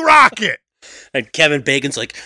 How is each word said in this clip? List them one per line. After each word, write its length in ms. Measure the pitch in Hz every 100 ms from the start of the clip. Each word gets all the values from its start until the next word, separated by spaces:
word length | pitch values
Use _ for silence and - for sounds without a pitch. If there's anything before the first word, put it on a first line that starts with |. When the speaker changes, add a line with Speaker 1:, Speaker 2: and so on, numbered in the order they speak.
Speaker 1:
rocket. 560 | 320 311 262 - 202 117 _ _ - - -
Speaker 2:
And 180 | 135 110
Kevin 300 | - 156 147
Bacon's 340 | 131 135 139 120
like, 180 | 123 -